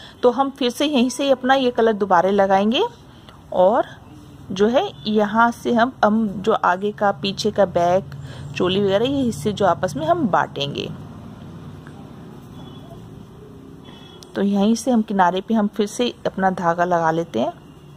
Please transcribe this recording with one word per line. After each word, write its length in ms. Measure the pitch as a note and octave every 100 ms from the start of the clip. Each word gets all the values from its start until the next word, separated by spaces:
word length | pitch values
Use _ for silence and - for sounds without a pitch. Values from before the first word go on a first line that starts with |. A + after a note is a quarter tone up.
| - -
तो 80 | B3
हम 200 | A#3+ C#4
फिर 200 | - B3
से 160 | A#3 D4+
यहीं 220 | C#4 B3+
से 200 | - C#4
अपना 240 | B3+ B3+ C4+
ये 140 | B3
कलर 220 | A#3+ A3+
दोबारा 360 | G#3 G3 F3 F#3
लगाएंगे 520 | G3+ G3 G3 G#3+ C#4 A#4 - - - - - -
और 320 | - F#3 C4 - - - - - - -
जो 160 | F#3+ G#3+
है 220 | C4 G4+ - G#3
यहाँ 440 | G#3 G#3 A3 A#3
से 200 | A#3 B3
हम, 200 | A#3+ B3 -
हम 240 | G#3 A3 G#3+
जो 240 | F#3+ G#3+
आगे 360 | - G#3+ F#3 G#3
का, 180 | G#3 G#3
पीछे 380 | G3 G3+ F#3+ G#3
का, 140 | G3+ F#3+
बैक, 480 | F3 F3 F#3 - - - - - -
चोली 260 | F3+ F#3+
वगैरह 240 | G3+ G3 C4
ये 160 | C#4+
हिस्से 300 | B3 - G#3+
जो 140 | G3 F#3+
आपस 300 | E3+ F#3 C4
में 100 | D#4
हम 200 | F4 A3+
बांटेंगे। 600 | D#3 - C#3 C#3+ G2 - - - - - - - - - - - - - - - - - - - - - - - - - - - - - - - - - - -
तो 80 | G#3+
यहीं 320 | G3+ G3+ G#3
से 160 | A3+ C4+
हम 120 | A#3
किनारे 380 | G#3+ G3 F3 F#3
पे 140 | -
हम 120 | A3+ G#3
फिर 180 | - G#3
से 240 | - A#3+ - -
अपना 240 | - F#3+
धागा 320 | F#3 E3+ F3
लगा 260 | F3+ E3+ D#3+
लेते 300 | E3 E3+ A3
हैं। 120 | D4 - - - -